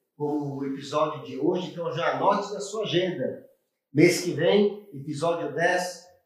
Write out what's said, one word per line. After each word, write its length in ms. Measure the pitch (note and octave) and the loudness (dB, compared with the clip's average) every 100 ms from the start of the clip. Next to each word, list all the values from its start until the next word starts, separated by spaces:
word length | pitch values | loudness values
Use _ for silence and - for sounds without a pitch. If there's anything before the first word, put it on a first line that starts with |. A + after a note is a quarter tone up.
| _ - | _ -6
como 400 | D3 D3 C#3+ C3+ | -4 -2 -4 -4
o 80 | C3+ | -6
episódio 580 | C3+ - D3+ D#3 - | -6 -4 -2 -2 -2
de 160 | - C3 | -10 -2
hoje, 300 | D#3+ F#3 E3+ | 0 0 -4
então 200 | F3 D#3+ | -6 -6
já 240 | C#3+ D#3 C3+ | -2 -2 2
anote 360 | F3+ G#3 G3+ | 2 2 0
na 80 | G3+ | -6
sua 220 | - G#3+ | -6 -6
agenda. 640 | G3+ E3 F#3 D3+ E3+ - - _ _ _ _ | 0 0 0 0 -4 -6 -14 _ _ _ _
Mês 280 | C#3 F3 - | 6 6 6
que 100 | F3 | -2
vem, 580 | C#3+ F3 G3+ G3+ - - C#3 | 0 4 6 4 2 -10 -12
episódio 580 | D3+ C#3+ E3 E3+ C#3+ | -10 -4 -2 -2 -4
dez, 540 | C3+ F3 F3+ - - - _ | 0 0 2 -2 -8 -18 _